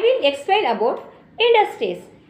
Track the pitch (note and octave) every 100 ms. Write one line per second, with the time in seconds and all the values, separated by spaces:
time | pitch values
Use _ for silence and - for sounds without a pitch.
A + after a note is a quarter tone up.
0 | A4+ C5 C#4+ C#4 - G4+ C#4 G#3 A3+ F4
1 | - - - - A#4 A#4 G4+ - G3+ F3
2 | - -